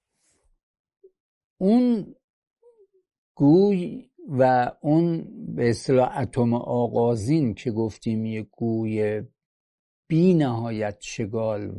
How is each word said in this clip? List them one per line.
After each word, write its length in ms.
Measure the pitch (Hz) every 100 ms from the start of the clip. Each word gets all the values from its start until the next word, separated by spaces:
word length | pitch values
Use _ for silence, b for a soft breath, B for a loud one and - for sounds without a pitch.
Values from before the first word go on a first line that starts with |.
| _ _ _ _ _ _ _ _ _ _ 381 _ _ _ _ -
اون 580 | 190 240 247 226 175 - _ _ _ _ 480 466 _ _ _ _ _ -
گوی 720 | 143 170 202 190 170 139 - - 302
و 420 | 127 127 127 123 -
اون 460 | 147 160 170 165 - - - -
به 140 | 120
اصطلاح 480 | 113 - 127 123 -
اتم 360 | 131 - 120
آغازین 1000 | 120 - 123 117 117 120 117 104 165 127
که 180 | - 127
گفتیم 540 | 107 113 - 120 110 110
یه 160 | 110
گوی 800 | 104 - 117 113 110 107 107 107 120 _ _ _ _ _ _ _ -
بی 260 | 160 180
نهایت 680 | 170 139 117 117 110 104 104
چگال 760 | - - 107 113 110 104 98